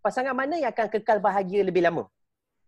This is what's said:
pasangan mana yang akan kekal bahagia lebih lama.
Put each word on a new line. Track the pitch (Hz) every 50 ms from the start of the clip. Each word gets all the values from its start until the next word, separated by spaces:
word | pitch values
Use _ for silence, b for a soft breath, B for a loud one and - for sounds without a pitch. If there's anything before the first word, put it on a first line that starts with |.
pasangan | - 208 - 254 254 269 254
mana | 254 269 285 339 339
yang | 285 233 214
akan | - 226 233
kekal | 233 208 208 - 220 202
bahagia | 185 202 190 202 196 180 190 208 190
lebih | 190 170 185
lama. | 170 170 170 143 101 - _ _ _ _ _ _ _ _ _ _ _